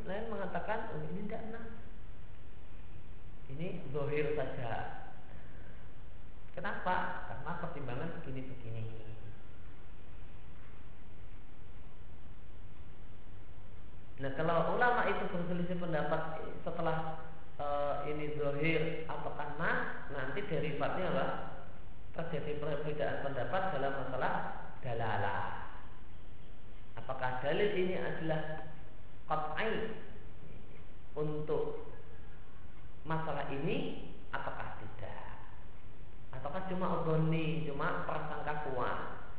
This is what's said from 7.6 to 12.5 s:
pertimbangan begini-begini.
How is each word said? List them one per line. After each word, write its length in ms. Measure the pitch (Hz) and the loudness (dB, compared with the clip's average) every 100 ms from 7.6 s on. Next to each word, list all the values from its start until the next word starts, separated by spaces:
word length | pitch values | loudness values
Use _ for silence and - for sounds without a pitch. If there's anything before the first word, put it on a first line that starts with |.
pertimbangan 480 | 160 147 123 127 170 - | 0 -2 -2 0 0 0
begini-begini. 640 | 135 131 127 110 113 113 107 - - - - - - - - - - - - - - - - - - - - - - - - - - - - - - - - - - - - | 0 0 0 0 0 0 0 0 0 0 0 0 0 0 0 0 0 0 0 0 0 0 0 0 0 0 0 0 0 0 0 0 0 0 0 0 0 0 0 0 0 0 0